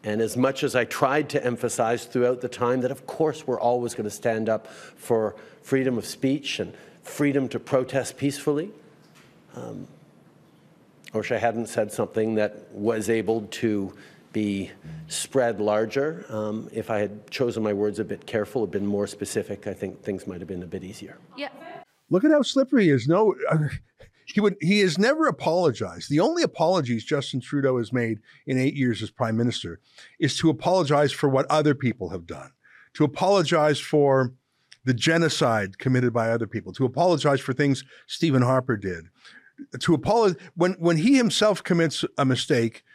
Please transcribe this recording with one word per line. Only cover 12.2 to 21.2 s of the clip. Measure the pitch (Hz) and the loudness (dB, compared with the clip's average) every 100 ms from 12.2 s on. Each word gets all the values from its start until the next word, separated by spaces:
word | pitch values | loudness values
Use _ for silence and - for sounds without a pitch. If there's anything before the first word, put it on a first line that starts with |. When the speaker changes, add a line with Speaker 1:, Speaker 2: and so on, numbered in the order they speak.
| 110 110 | 0 0
Speaker 1:
that | 104 - - | -2 -4 -18
was | 104 107 113 101 | -4 -2 -2 0
able | 113 104 113 | 0 0 -2
to | 104 - 117 104 98 - - - _ | -4 -4 -2 -2 -4 -10 -20 -20 _
be | 110 104 98 92 - - - - | -4 -4 -4 -6 -12 -18 -16 -10
spread | - - 139 117 101 | -10 -4 0 0 0
larger. | 107 107 110 139 147 165 - | 0 0 0 -2 -2 -6 -10
Um, | 110 107 110 - | -8 -6 -6 -8
if | 113 107 | -10 -4
I | 107 | -2
had | 104 107 - | -2 -6 -14
chosen | - 123 113 | -4 -2 0
my | 107 | -2
words | 101 104 104 | 0 -2 -2
a | |
bit | 98 98 - | -6 -8 -6
careful, | 113 104 131 | -4 -2 -4
a | 104 | -2
bit | 101 | -2
more | 101 101 101 | -2 -2 -4
specific, | - 101 110 101 101 - | -6 -6 -4 -6 -8 -10
I | |
think | 95 95 - | -8 -8 -8
things | - 95 - | -8 -8 -8
might | 90 | -12
have | 87 | -10
been | 92 | -10
a | 90 | -8
bit | 95 | -12
easier. | 92 104 98 - | -12 -16 -18 -20